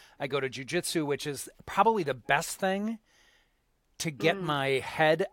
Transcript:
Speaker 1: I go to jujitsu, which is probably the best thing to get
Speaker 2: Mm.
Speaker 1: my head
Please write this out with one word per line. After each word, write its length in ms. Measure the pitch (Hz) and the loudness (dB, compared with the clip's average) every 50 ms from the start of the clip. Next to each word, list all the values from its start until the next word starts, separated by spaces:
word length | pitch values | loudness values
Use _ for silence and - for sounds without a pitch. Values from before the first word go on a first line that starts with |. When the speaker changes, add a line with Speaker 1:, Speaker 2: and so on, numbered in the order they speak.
| - - _ - | -20 -20 _ -10
Speaker 1:
I 100 | 143 135 | -6 -4
go 120 | 139 139 | -2 -2
to 80 | 131 135 | -2 -2
jujitsu, 560 | 117 131 135 120 160 175 165 - - 165 151 | -4 -8 -6 -4 -2 -2 -2 0 0 0 0
which 220 | 143 143 131 - | 0 -2 -4 -4
is 240 | 151 143 127 - - - - - | -6 -8 -8 -10 -12 -16 -18 -16
probably 380 | - - 190 208 226 226 208 165 | -2 2 4 6 6 4 4 2
the 100 | 143 131 | -2 -2
best 440 | 120 - - 139 147 170 - - - | -2 0 2 2 2 2 -2 -4 -2
thing 420 | 196 190 190 196 208 220 226 214 _ _ _ _ _ _ _ _ _ _ _ _ _ _ _ _ _ _ _ - | -2 0 0 0 -2 -4 -6 -8 _ _ _ _ _ _ _ _ _ _ _ _ _ _ _ _ _ _ _ -8
to 120 | - 170 | -6 -6
get 260 | 147 123 156 160 190 196 | -4 0 0 0 0 0
Speaker 2:
Mm. 40 | 180 | -2
Speaker 1:
my 240 | 151 147 143 135 135 | -2 0 0 0 0
head 580 | 135 131 - - - - 160 156 160 160 190 - | 0 0 -2 -2 0 2 4 4 4 4 0 -2